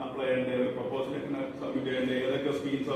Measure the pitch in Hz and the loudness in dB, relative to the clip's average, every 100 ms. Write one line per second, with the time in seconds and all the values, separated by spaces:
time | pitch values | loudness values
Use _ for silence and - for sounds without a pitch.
0 | - 135 131 127 123 127 123 123 - 135 | -4 -2 2 2 2 2 2 0 -2 -2
1 | 131 147 139 139 135 - 135 131 131 127 | -2 -4 -2 -2 -4 -4 -2 -2 0 0
2 | 127 127 131 139 147 135 139 131 147 | 2 2 2 2 2 0 0 0 0